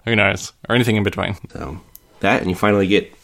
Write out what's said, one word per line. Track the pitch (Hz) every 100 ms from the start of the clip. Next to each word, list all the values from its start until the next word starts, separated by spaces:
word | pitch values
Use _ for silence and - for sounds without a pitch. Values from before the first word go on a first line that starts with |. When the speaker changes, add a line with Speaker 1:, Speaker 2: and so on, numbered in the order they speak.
| -
Speaker 1:
Who | 117
knows? | 101 98 - - -
Or | 117
anything | 120 107
in |
between. | 98 98 95 98 -
Speaker 2:
So, | - - 95 - - _ _
that, | - 127
and | -
you | 90
finally | 104 104 98
get, | 101 - -